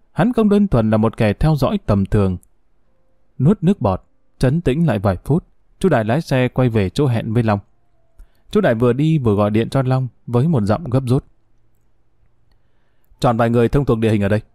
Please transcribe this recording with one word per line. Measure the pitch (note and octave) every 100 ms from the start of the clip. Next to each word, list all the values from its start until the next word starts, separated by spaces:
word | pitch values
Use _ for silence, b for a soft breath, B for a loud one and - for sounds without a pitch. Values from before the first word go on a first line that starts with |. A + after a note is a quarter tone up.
| _
hắn | - G#3+
không | A#3+ G#3+
đơn | G3+ G3+
thuần | B2 A2
là | G#2+
một | A2 -
kẻ | A2
theo | G2+ D3+ D3+
dõi | C#3 G#3 -
tầm | G2+ F#2+
thường. | A2 F#2+ F2 _ _ _ _ _ _ _ _ _ -
Nuốt | C3+ G#3+
nước | E3 G3+
bọt, | A2 F#2 _ _ _ -
trấn | C3 D#3+
tĩnh | D#3 C3+ E3
lại | G#2
vài | G2 F2+
phút, | - D#3+ - _ _ -
chú | F#3+
Đại | C3
lái | G#2+ C3+
xe | - C3 B2+
quay | - B2+
về | A2 F#2+
chỗ | - C#3+
hẹn | A#2 A2
với | A2
Long. | A2 G#2 - _ _ _ _ _ - _ -
Chú | G#3
Đại | F3+
vừa | A2+ B2
đi | B2 D#3 D#3+
vừa | A#2
gọi | G2+ G#2
điện | G#2+ A#2
cho | C#3
Long | B2+ C3 B2+ _ -
với | A#2+ D#3
một | D3
giọng | G2 - D#3+
gấp | B2+ B2+
rút. | C3+ - _ _ _ _ _ _ _ _ _ _ _ _ _ _ _ _ _ _ -
"Chọn | C3 A2+
vài | A#2
người | A#2 A#2
thông | D3
thuộc | C3 A#2
địa | A2
hình | G#2+
ở | G2+
đây, | G#2+ -